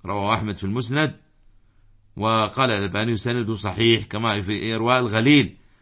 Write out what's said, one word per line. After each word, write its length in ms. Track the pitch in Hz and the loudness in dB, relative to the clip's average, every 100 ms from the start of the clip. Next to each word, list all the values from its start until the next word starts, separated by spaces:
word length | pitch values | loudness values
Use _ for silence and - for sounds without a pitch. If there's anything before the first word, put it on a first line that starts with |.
| - | -6
رواه 280 | 101 101 | -2 0
أحمد 240 | 110 107 98 | 0 -2 -6
في 60 | |
المسند، 580 | 98 113 113 139 156 156 _ _ _ _ _ _ _ _ _ - | -4 -4 -2 -2 -2 -4 _ _ _ _ _ _ _ _ _ -4
وقال 540 | 107 113 107 131 131 | 0 2 0 0 0
الألباني: 460 | 107 98 95 113 110 | 0 -2 -2 -2 -2
"سنده 360 | 120 120 110 | -2 -4 -4
صحيح"، 520 | 110 101 90 113 113 104 | -4 -4 2 4 4 0
كما 360 | 104 113 104 | -4 -2 -2
في 340 | 95 104 110 113 | -2 -4 -4 -2
إرواء 240 | 113 127 | 2 2
الغليل 580 | 120 110 120 147 113 - _ _ | 2 2 6 6 4 -4 _ _